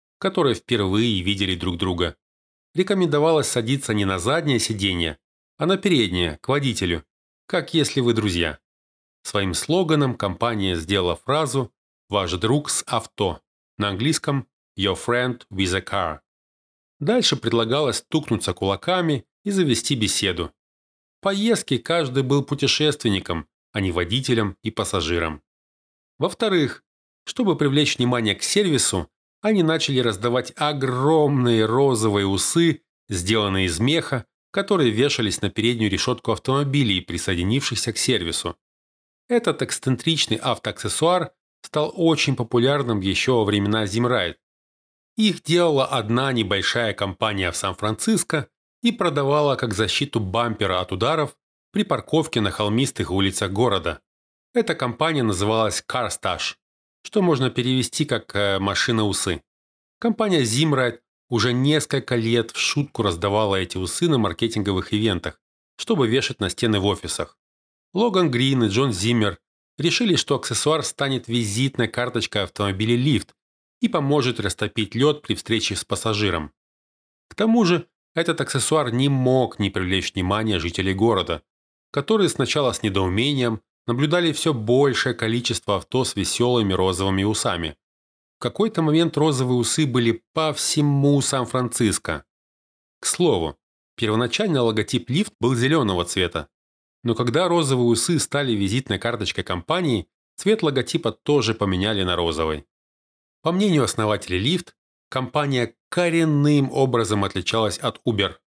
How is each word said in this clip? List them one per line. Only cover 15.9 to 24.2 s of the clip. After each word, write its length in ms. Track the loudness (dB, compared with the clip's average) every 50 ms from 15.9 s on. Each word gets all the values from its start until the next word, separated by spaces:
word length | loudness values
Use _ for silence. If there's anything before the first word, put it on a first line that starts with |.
| -4 -4 -4 -4 -6 -8 _ _ _ _ _ _ _ _ _ _ _ _ _ _ _ -6
Дальше 340 | -2 0 0 2 2 0 0
предлагалось 600 | -2 -2 0 0 0 2 2 0 0 0 0 -2
стукнуться 560 | -4 -4 -2 -2 -2 0 0 -2 -2 -2 -4 -4
кулаками 720 | -2 0 -2 -2 -2 -2 -2 0 0 0 0 -2 -4 -6 _ _ _ -6
и 80 | -4
завести 440 | 0 0 2 2 2 0 0 -2 -2
беседу. 580 | -2 -2 -2 -2 0 -2 -2 -2 -2 -6 -8 -10 _ _ _ _ _ _ _ _ _ _ _ _ _
В 40 | -2
поездке 560 | -2 0 0 2 2 2 0 0 -2 -2 -2
каждый 440 | 0 0 0 0 0 0 0 0 0
был 220 | 2 2 0 0
путешественником, 1040 | -2 -4 -2 0 0 0 2 0 0 0 0 0 0 0 0 0 -4 -6 -6 -6 _ _ _ _ _ -6
а 80 | -4
не 100 | -2 -2
водителем 640 | 0 -2 -2 0 -2 -2